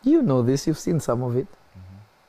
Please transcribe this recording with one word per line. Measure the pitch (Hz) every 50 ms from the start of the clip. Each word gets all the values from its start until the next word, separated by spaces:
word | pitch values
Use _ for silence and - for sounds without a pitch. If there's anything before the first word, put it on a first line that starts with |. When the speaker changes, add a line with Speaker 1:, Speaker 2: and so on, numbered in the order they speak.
| -
Speaker 1:
You | 254 311 339
know | 262 165 135 127
this, | 120 120 135 143 -
you've | 165 156 -
seen | - 170 170 151
some | - - 120 120 127
of | 123 120
it. | 123 165
Speaker 2:
Mm-hmm. | - - _ _ _ _ 95 92 92 95 98 107 _ _ _ _